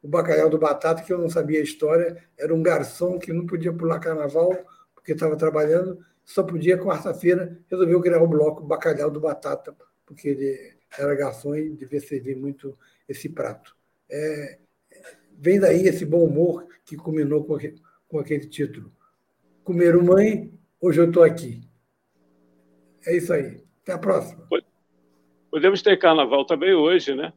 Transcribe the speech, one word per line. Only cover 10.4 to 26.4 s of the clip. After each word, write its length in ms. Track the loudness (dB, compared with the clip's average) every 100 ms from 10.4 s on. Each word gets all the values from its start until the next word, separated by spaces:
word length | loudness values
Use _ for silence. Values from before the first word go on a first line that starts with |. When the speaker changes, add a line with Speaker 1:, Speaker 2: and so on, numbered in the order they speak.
| -4 -6 -14 _ _ -6
Speaker 1:
era 160 | -4
garçom 400 | -2 -4 -6 -8
e 160 | -6 -8
devia 300 | -10 -8 -8
servir 360 | -6 -10 -8 -8
muito 400 | -10 -10 -16 -18 _ _ -16
esse 200 | -12 -12
prato. 480 | -8 -10 -10 _ _ _ _ _
É... 480 | -8 -8 -8 -12 -18 _ _ _ _ -20 _ _ -4
vem 220 | 2 4
daí 260 | 4 4 4
esse 180 | 2
bom 200 | 0 4
humor 420 | 4 4 0 0 -10 _
que 120 | _ -12
culminou 480 | -6 -2 0 -2
com 100 | -2
aque-, 260 | -6 -6 -14 _ _ _
com 100 | -8
aquele 280 | -4 -6 -6
título. 460 | -8 -8 -8 -20 _ _ _ _ _ _ _
Comeram 400 | -6 2 4 6
mãe, 500 | 6 6 4 0 -8 -20 _ _
hoje 200 | 0 4
eu 100 | 4
tô 120 | 6
aqui. 400 | 6 4 -12 -14 -18 _ _ _ _ _ _ _ _ _ _ _ _ _ -2
É 100 | -2
isso 160 | 0
aí. 320 | -2 -4 -12 _ _
Até 100 | -10
a 60 | -6
próxima. 480 | -2 -2 -2 -16 -4 -4 _ _ _ _ _ _ _ _ _
Speaker 2:
Podemos 300 | 2 2 4
ter 180 | 2 4
carnaval 460 | 6 4 2 0